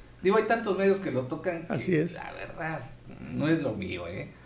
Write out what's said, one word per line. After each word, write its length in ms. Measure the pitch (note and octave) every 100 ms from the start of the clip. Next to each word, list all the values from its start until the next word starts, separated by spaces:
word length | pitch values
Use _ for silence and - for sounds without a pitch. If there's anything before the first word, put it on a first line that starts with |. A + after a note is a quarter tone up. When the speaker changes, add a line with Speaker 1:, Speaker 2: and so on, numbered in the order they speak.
| - -
Speaker 1:
digo, 140 | F3+ A3
hay 80 | G#3+
tantos 300 | A#3 A3 F#3
medios 220 | G3 F#3+
que 120 | E3
lo 120 | B2+
tocan 440 | B2+ D#3 F#3+ E3 E3
que 60 |
Speaker 2:
Así 220 | C#3+ F3+ D#3+
es. 180 | E3+
Speaker 1:
la 180 | - -
verdad 500 | - - - D#3+ D#3+ A#2+ - - - -
no 160 | B2 D3
es 140 | D#3+
lo 120 | C3+
mío, 340 | G2+ F#2 F2+ F2
¿eh? 220 | F2+ D3 -